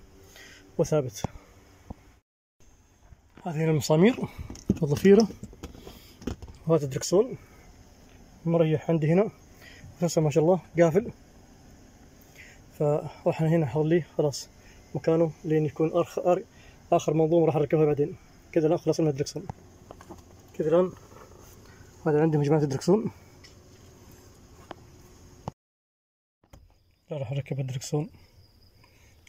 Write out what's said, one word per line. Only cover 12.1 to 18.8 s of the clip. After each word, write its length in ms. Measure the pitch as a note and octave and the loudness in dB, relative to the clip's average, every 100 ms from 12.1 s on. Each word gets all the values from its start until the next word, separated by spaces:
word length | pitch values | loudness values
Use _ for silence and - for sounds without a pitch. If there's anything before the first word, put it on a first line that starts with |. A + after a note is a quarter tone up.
| - - - - - - - | -20 -20 -20 -20 -20 -16 -4
فراح 640 | D3 D3 D3 - F3 D#3 | -2 -2 -4 -6 -4 -2
هنا 240 | D#3+ E3+ C#3+ | 0 2 0
أحط 200 | D3 D#3 | -2 0
لي 160 | F3 - - | 0 -2 -2
خلاص 320 | D3+ - - - - - - D3+ | -2 -4 -12 -20 -20 -20 -14 -6
مكانه 360 | - E3 E3 - E3 | -2 0 0 -4 -2
لين 200 | D#3 D3+ | -2 -2
يكون 260 | - D#3+ E3+ | -2 -2 0
أرخ-، 160 | E3 - | -2 -2
آر-، 260 | F3+ F3+ - - - - - | 0 -2 -4 -20 -20 -12 -2
آخر 220 | E3+ - | 0 0
منظومة 320 | D#3 D#3+ E3+ D#3+ | 0 2 2 2
راح 100 | D3+ | 0
أركبها 300 | C#3+ D#3+ D3+ | 0 2 2
بعدين. 300 | C#3+ D#3 F3+ - - - | 0 -2 -6 -20 -20 -6
كذا 160 | E3+ D#3 | 0 0
الآن 100 | |
خلصنا 320 | E3 | 0